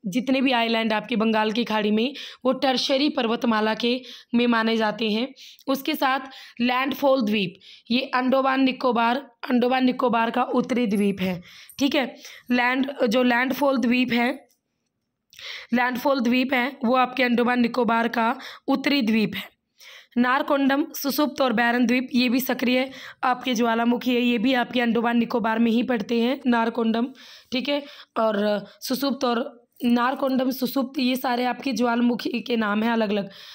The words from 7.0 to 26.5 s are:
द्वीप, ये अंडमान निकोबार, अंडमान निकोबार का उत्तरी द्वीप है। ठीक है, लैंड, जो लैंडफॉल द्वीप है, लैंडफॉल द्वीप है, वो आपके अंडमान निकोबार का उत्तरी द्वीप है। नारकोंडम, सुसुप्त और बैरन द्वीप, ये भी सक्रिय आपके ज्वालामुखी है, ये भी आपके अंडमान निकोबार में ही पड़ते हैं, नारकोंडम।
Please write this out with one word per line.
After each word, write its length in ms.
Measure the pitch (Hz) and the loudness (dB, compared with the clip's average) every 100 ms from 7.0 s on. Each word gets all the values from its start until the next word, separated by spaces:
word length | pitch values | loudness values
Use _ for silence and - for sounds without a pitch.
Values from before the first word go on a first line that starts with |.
| 277 269 | 2 2
द्वीप, 320 | 214 214 185 - - - _ | 2 0 -2 -6 -20 -20 _
ये 100 | 233 | -2
अंडमान 600 | 262 247 254 269 269 262 | 0 -2 2 2 2 2
निकोबार, 560 | 262 262 262 226 233 247 285 _ - | 0 0 -2 0 0 0 -4 _ -2
अंडमान 360 | 247 247 262 254 | 0 2 2 0
निकोबार 460 | 254 254 233 226 | 0 0 0 0
का 120 | 233 | 0
उत्तरी 440 | 262 247 247 247 247 | 0 -2 0 0 0
द्वीप 300 | 202 202 196 | 0 0 0
है। 220 | 185 175 - - - - | -4 -6 -10 -20 -20 -2
ठीक 160 | 277 302 | 0 0
है, 200 | 247 - - - - | -2 -6 -20 -20 -4
लैंड, 400 | 247 247 262 269 277 247 | 0 2 0 -2 -2 0
जो 140 | 226 | 2
लैंडफॉल 540 | 247 240 262 - 285 269 | 2 2 0 0 0 2
द्वीप 340 | 262 247 247 | 2 0 2
है, 360 | 240 240 294 - _ _ _ _ _ _ _ _ - - - - | 2 0 -2 -10 _ _ _ _ _ _ _ _ -18 -16 -14 -4
लैंडफॉल 460 | 233 247 247 285 277 | 0 0 0 0 2
द्वीप 340 | 233 254 254 | 2 2 2
है, 240 | 269 247 269 226 | 0 -2 -2 0
वो 100 | 254 | 2
आपके 280 | 247 254 | 2 2
अंडमान 360 | 254 240 240 247 | 0 2 2 2
निकोबार 480 | 233 233 226 226 233 | 0 0 0 2 0
का 320 | 240 226 262 - - - | 0 0 -2 -8 -14 -2
उत्तरी 340 | 269 285 285 | 0 2 0
द्वीप 300 | 220 220 208 - | 2 0 0 -4
है। 200 | - _ _ _ - - - - | -12 _ _ _ -20 -20 -8 0
नारकोंडम, 680 | 247 262 302 285 277 277 320 | 2 2 2 2 2 2 -2
सुसुप्त 480 | - 285 254 294 294 | -4 -4 0 0 2
और 120 | 262 | 0
बैरन 320 | 226 233 240 240 | 2 2 2 2
द्वीप, 220 | 247 262 247 | 2 0 0
ये 140 | 247 | 2
भी 100 | 254 | 0
सक्रिय 520 | 254 247 240 254 262 269 - - | -2 -2 0 0 0 -6 -18 -4
आपके 300 | 254 247 262 | -2 -2 -2
ज्वालामुखी 640 | 233 240 226 233 240 247 247 | 0 2 2 2 0 0 2
है, 60 | |
ये 160 | 240 240 | 2 2
भी 160 | 226 | 2
आपके 280 | 254 240 254 | 0 0 0
अंडमान 360 | 240 233 233 233 | 0 2 2 0
निकोबार 420 | 233 247 220 226 | 0 0 0 2
में 120 | 233 | 2
ही 120 | 226 | 2
पड़ते 380 | 247 240 - 233 | 0 -2 0 0
हैं, 200 | 233 277 | 0 0
नारकोंडम। 600 | 269 | 0